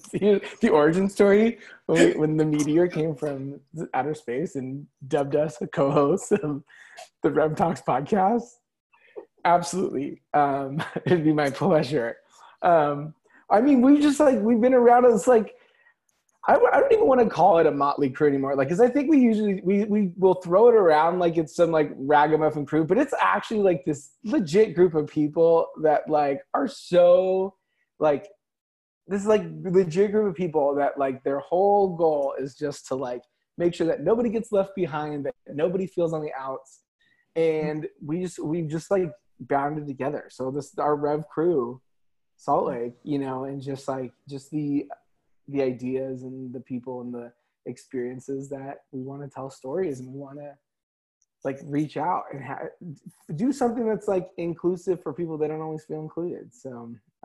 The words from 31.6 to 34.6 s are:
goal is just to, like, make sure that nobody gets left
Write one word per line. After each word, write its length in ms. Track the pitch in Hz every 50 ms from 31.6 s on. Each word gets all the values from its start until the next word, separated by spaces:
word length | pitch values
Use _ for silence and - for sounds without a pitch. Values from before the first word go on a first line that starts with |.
| 196 202 202 202 196 190 170
goal 380 | 165 170 160 151 143 139 135 - -
is 160 | 135 139 -
just 320 | - 147 143 - - - -
to, 60 | 135
like, 280 | 131 139 123 127 120 - _ _ _ _ _ _
make 180 | - 170 175 170
sure 120 | - 170
that 160 | 165 - -
nobody 280 | 147 185 226 233 240 233
gets 200 | 196 226 208 -
left 240 | 208 196